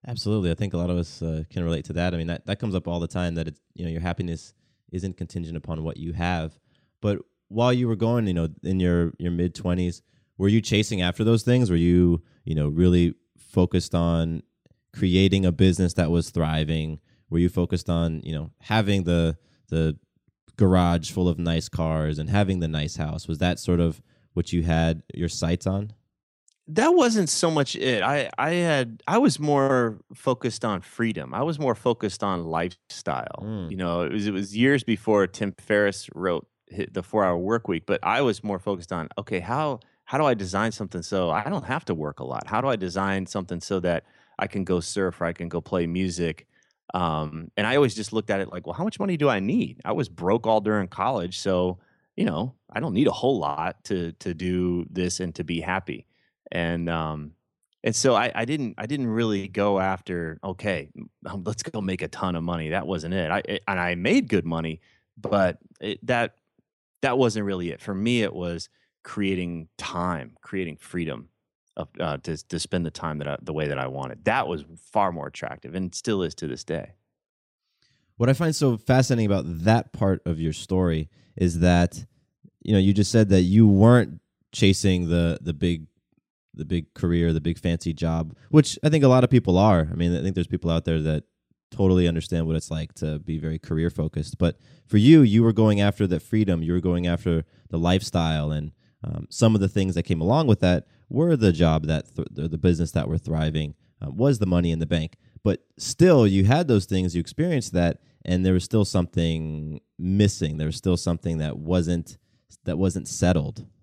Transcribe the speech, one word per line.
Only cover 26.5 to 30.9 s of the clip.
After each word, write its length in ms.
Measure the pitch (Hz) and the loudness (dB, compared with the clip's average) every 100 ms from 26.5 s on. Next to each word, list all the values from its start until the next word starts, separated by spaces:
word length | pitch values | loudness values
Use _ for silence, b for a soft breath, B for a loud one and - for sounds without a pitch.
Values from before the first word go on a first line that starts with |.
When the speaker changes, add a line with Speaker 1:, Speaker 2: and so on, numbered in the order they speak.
| _ - | _ -6
Speaker 2:
That 260 | 156 285 359 | 0 4 6
wasn't 340 | 247 220 170 | 4 2 0
so 200 | - 170 | 0 0
much 280 | 160 139 - | 2 0 0
it. 260 | 127 113 | 0 2
I, 260 | 98 143 123 - | 2 0 -2 -2
I 120 | 147 | -2
had, 520 | 175 170 147 120 110 - | 0 2 0 -2 -6 0
I 120 | 202 | 2
was 200 | 269 151 | 4 2
more 600 | 147 143 135 131 117 104 _ | 2 2 4 4 2 -4 _
focused 520 | - - 120 123 - 113 | -6 -2 -2 -2 -4 -4
on 160 | 95 | -4
freedom. 520 | - | -8